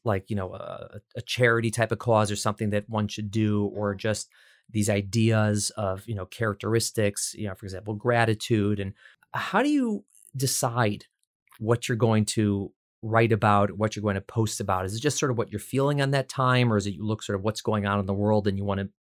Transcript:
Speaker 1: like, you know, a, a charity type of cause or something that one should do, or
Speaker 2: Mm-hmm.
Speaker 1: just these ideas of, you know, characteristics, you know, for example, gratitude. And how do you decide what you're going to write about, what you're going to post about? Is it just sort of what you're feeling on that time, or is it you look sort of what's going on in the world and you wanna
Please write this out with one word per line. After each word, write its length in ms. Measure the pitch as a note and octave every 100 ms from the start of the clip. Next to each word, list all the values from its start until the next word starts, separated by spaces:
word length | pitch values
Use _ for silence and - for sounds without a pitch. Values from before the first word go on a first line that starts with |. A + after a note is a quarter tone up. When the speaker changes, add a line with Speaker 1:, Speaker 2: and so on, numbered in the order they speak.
Speaker 1:
like, 240 | A#2 G2 -
you 60 | G2+
know, 180 | F#2
a, 460 | F2+ E2+ F2+ - G#2 - -
a 60 |
charity 480 | - - B2 A#2 A2+
type 200 | A2+ A2
of 80 | G#2+
cause 320 | - A2 G#2
or 60 | G2+
something 340 | A2 G#2 G#2+
that 180 | G#2 -
one 200 | A2 G#2
should 220 | - G#2+
do, 340 | G#2+ G#2+ G#2 G2+
or 180 | G2 G#2
Speaker 2:
Mm-hmm. 60 | G2
Speaker 1:
just 300 | A2 G#2 - _ _ _ _
these 180 | A2 G#2
ideas 800 | G#2 G2 A2+ A2+ A2 G#2+ G#2 G#2 -
of, 300 | G2 F#2+ -
you 80 |
know, 100 | G#2 F#2
characteristics, 1080 | - A2+ G2+ G#2+ A2+ - - G#2 G2+ - -
you 100 | G2+
know, 80 |
for 120 | F#2+ G2+
example, 280 | F#2 G#2
gratitude. 840 | G#2 A#2+ A#2+ A2+ G#2+ - A2 G2+ G#2
And 140 | F#2+ - - _ _
how 300 | - - G3
do 60 | C#4+
you 360 | D4 A#3+ G#3 - _ - C3
decide 680 | C3 - C3 A#2+ A2+ G#2 - _ _ _ _ -
what 280 | A2 A#2 -
you're 80 | A#2
going 280 | A#2 A2
to 480 | G#2 - G#2+ G2+ G2 - _ _
write 280 | A2 A2+ A#2
about, 400 | A2 G#2+ G#2 G2+ F#2
what 180 | G#2+
you're 80 | -
going 120 | G#2
to 60 | G2
post 380 | - - G#2+ -
about? 260 | G2+ F#2 F#2
Is 100 | A2
it 40 |
just 180 | C#3+ -
sort 120 | D3
of 60 | A#2
what 120 | A2
you're 80 | G#2
feeling 400 | - B2+ C#3 C#3+
on 100 | C3+
that 160 | C#3 C3
time, 440 | - B2+ B2+ A#2+
or 40 | G#2+
is 80 | G2+
it 80 |
you 100 | F2
look 180 | G#2+ G#2+
sort 140 | - G2+
of 60 |
what's 160 | G2+ G#2
going 260 | - G#2 G2+
on 140 | G2+
in 60 | F#2+
the 80 |
world 340 | G2 G#2 G#2+ G2+
and 80 | G2
you 80 |
wanna 240 | G2+ G2 G2 -